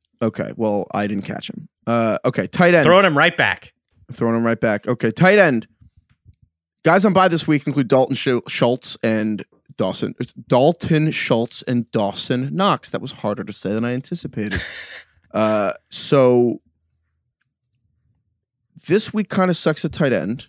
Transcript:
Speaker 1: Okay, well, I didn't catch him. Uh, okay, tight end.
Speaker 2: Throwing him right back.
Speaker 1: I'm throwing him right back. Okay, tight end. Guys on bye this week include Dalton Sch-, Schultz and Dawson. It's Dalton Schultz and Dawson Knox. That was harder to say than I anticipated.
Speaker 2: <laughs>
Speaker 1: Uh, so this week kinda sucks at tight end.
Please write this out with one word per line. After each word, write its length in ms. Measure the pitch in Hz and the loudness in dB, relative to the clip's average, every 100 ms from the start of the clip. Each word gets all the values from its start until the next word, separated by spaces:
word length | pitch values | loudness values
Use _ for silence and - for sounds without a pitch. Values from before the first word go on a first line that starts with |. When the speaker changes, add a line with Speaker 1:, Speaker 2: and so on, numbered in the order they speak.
| _ - | _ -6
Speaker 1:
Okay, 320 | 113 - - - | -6 -4 -8 -4
well, 300 | 107 101 - | -4 -2 -4
I 140 | 101 104 | -4 -4
didn't 180 | 101 | -6
catch 240 | - - - | -8 -10 -12
him. 200 | - - _ - | -14 -18 _ -2
Uh, 320 | 117 113 104 127 | 0 0 -2 -2
okay, 200 | 120 92 | -4 -2
tight 280 | - 175 | 2 4
end. 100 | 175 | 6
Speaker 2:
Throwing 220 | 147 185 190 | 4 4 4
him 100 | 143 | 4
right 200 | 170 175 | 2 2
back. 360 | 110 92 - _ _ _ - | -2 -2 -10 _ _ _ -16
Speaker 1:
I'm 40 | |
throwing 220 | - 117 113 | -4 -2 0
him 80 | |
right 160 | 117 113 | -2 0
back. 260 | 117 104 - | -2 -2 -4
Okay, 240 | 120 113 | -4 -2
tight 280 | - 185 208 | 2 4 6
end. 280 | 175 117 - _ _ _ _ _ _ _ _ _ _ _ | 4 2 -4 _ _ _ _ _ _ _ _ _ _ _
Guys 200 | 160 185 | 6 6
on 80 | 202 | 6
bye 160 | 185 185 | 4 2
this 180 | 160 - | 2 0
week 200 | 147 - | -2 -2
include 200 | 139 123 | -2 2
Dalton 260 | 131 127 127 | 2 2 -2
Sch-, 260 | 135 123 - | -2 -2 -4
Schultz 480 | - 123 127 - - | -2 0 0 -6 -4
and 400 | 117 107 110 104 - _ _ - | -2 -2 -2 -6 -10 _ _ -6
Dawson. 380 | 95 - - - | -6 -4 -6 -8
It's 140 | 123 | -12
Dalton 800 | - - 123 143 175 - 156 156 | -12 0 2 4 2 0 0 0
Schultz 500 | - - 117 120 - | -2 -2 -2 -2 -6
and 260 | - 120 113 | -4 -2 -2
Dawson 580 | 113 101 - - 127 135 | -2 -2 -4 -6 -4 -4
Knox. 360 | 156 196 131 - | -2 0 0 -4
That 100 | - | -10
was 120 | - | -10
harder 320 | - 107 104 | -8 -6 -6
to 80 | 98 | -8
say 200 | 98 98 | -10 -6
than 120 | 110 | -4
I 80 | 120 | -4
anticipated. 680 | 127 - 175 - - 104 95 - | -6 -8 -12 -10 -8 -6 -6 -8
Speaker 2:
<laughs> 60 | - - - - _ _ | -12 -16 -18 -20 _ _
Speaker 1:
Uh, 380 | 104 107 107 98 - _ | -2 0 0 -2 -6 _
so 720 | - - 139 127 123 120 - _ _ _ _ _ _ _ _ _ _ _ _ _ _ _ _ _ _ _ _ _ - - | -14 0 4 6 6 2 -2 _ _ _ _ _ _ _ _ _ _ _ _ _ _ _ _ _ _ _ _ _ -12 -2
this 280 | 196 - | 0 0
week 160 | 214 202 | -4 -2
kinda 240 | 190 185 | 0 0
sucks 280 | 165 165 151 | 0 -2 -2
at 80 | 160 | -4
tight 200 | - 143 | -2 0
end. 360 | 101 82 135 | 0 -2 -6